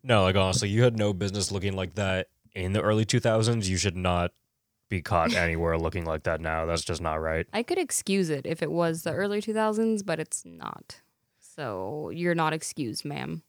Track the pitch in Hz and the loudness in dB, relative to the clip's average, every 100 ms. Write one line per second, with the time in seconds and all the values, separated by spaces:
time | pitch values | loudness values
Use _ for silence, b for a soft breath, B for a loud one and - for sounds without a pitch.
0 | - 113 95 95 95 90 101 104 123 113 | 6 6 6 6 4 2 2 4 4 4
1 | 104 95 101 101 90 101 98 95 92 98 | 0 0 -2 -2 -2 -2 -2 -2 -4 -2
2 | 98 92 92 _ _ - 90 104 101 107 | 0 0 -4 _ _ -6 -2 0 2 2
3 | 107 95 117 110 110 117 92 92 98 87 | 2 2 4 4 4 2 0 0 0 0
4 | 92 87 87 _ _ _ _ _ _ 95 | 0 2 0 _ _ _ _ _ _ -6
5 | - 87 82 - 85 82 82 82 82 85 | 0 2 4 2 2 2 0 0 0 -2
6 | 82 80 87 80 80 80 80 85 - 80 | -4 -4 -2 -2 -2 -2 0 -2 -2 -4
7 | 80 78 80 80 - 208 240 359 311 - | -2 -2 -2 -2 -2 -6 -2 -2 -2 -4
8 | - 196 175 143 - 165 156 165 170 165 | 0 0 2 -2 -4 -4 -2 0 0 0
9 | 165 160 202 208 214 220 220 214 226 220 | -4 -2 -2 -2 -2 0 0 2 0 0
10 | 196 160 156 - - 82 62 50 50 - | -2 -4 -4 -8 -10 -12 -12 -12 -16 -20
11 | _ _ _ _ - - 135 98 95 151 | _ _ _ _ -20 -10 -8 -6 -6 -6
12 | 117 160 175 170 156 156 - - 123 - | -8 -2 0 2 2 0 -6 -6 -6 -6
13 | 147 143 131 165 | -8 -8 -6 -8